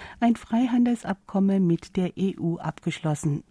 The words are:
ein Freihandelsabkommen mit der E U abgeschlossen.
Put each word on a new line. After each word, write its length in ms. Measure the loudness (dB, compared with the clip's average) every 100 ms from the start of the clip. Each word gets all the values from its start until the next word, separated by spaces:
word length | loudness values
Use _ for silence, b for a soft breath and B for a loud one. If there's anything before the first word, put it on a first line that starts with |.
| B B
ein 160 | 2 2
Freihandelsabkommen 1300 | 0 0 2 2 2 0 -4 -8 -4 0 2 4 2
mit 280 | 2 -2 -2
der 220 | -2 -2
E 200 | -4 -2
U 180 | -4 -2
abgeschlossen. 840 | -6 -6 -6 -4 -2 -2 -2 -2 -6